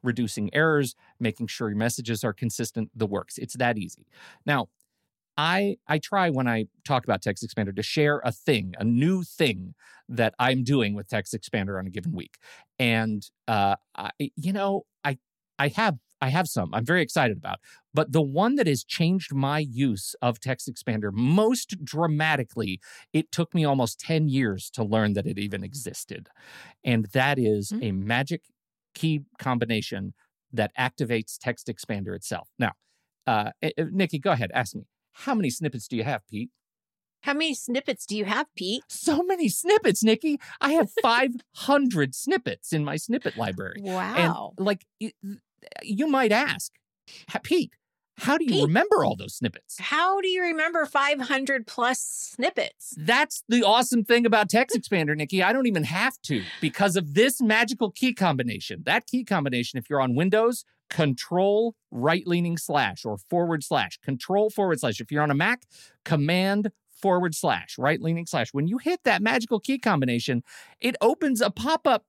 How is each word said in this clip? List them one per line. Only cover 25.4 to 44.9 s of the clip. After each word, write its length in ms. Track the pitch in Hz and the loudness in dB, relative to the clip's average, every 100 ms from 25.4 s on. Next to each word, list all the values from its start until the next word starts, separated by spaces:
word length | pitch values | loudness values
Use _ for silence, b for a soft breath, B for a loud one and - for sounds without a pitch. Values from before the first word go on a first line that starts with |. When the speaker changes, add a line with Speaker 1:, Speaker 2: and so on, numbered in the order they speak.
| 101 95 | -4 -6
Speaker 1:
existed. 680 | 95 143 - - - - - _ B B B B | -8 -10 -10 -12 -12 -14 -16 _ B B B B
And 220 | - 117 104 | 0 0 0
that 240 | 131 131 143 | 2 2 2
is 340 | 113 107 98 | 2 2 -2
Speaker 2:
Mm. 120 | 208 | -6
Speaker 1:
a 80 | 117 | -4
magic 500 | 95 101 117 139 170 _ _ _ _ _ - | -4 -2 -2 -2 -6 _ _ _ _ _ -4
key 260 | 160 151 143 _ | -2 -2 -4 _
combination 800 | 139 123 117 113 98 98 95 - _ _ _ | -2 -2 0 -2 -2 -6 -8 -12 _ _ _
that 240 | 127 - - | -4 -2 0
activates 600 | 127 - 127 117 107 - | -4 -2 -2 -2 -4 -8
Text 280 | - 120 - | -6 -6 -8
Expander 480 | 110 - 107 95 95 | -12 -8 -6 -6 -8
itself. 340 | - 90 - _ | -8 -10 -10 _
Now, 140 | 117 - _ _ _ _ - | -4 -4 _ _ _ _ 0
uh, 240 | 110 107 - | 0 0 -4
uh, 80 | 156 - 160 | -6 -2 -4
Nikki, 260 | 190 185 151 | 0 0 0
go 140 | 196 | 0
ahead. 180 | 147 98 123 | 0 0 -2
Ask 180 | 120 | -4
me. 140 | - - _ _ - | -8 -16 _ _ -12
How 120 | - | -4
many 160 | 240 160 | 0 0
snippets 380 | 123 156 127 - | -2 -6 -6 -6
do 100 | 123 | -4
you 60 | |
have, 180 | 110 127 _ | -2 -4 _
Pete? 240 | 104 120 _ _ _ _ _ _ _ | -10 -10 _ _ _ _ _ _ _
Speaker 2:
How 120 | - | -4
many 220 | 285 320 269 | -2 -2 -4
snippets 500 | - 240 269 226 - | -4 -4 -2 -6 -6
do 100 | 208 | -6
you 100 | 196 | -2
have, 200 | 220 302 - | -2 -4 -6
Pete? 280 | 185 233 _ | -6 -6 _
Speaker 1:
So 360 | - - 294 | -6 -2 0
many 260 | 359 370 330 | 0 0 0
snippets, 540 | - 349 415 - - | -2 4 4 4 2
Nikki. 360 | 220 220 320 285 B B | 2 2 0 -4 B B
I 120 | 277 | 2
have 180 | 320 302 | 2 2
Speaker 2:
<laughs> 100 | - | 2
Speaker 1:
five 300 | 311 233 262 240 _ - | 2 4 2 -2 _ -10
hundred 580 | - 285 269 180 139 | 2 4 4 2 0
snippets 580 | - - 370 175 - - | -2 -2 0 0 -8 -4
in 140 | 160 147 | -2 -2
my 120 | 156 | -4
snippet 380 | - 247 - - | -4 -4 -4 -4
library. 460 | 107 92 95 - | -4 -4 -8 -10
Speaker 2:
Wow. 720 | 196 185 185 220 170 165 - - | -6 -4 -2 2 2 2 -6 -4
Speaker 1:
And, 80 | 196 | -2
like, 180 | 196 _ | -2 _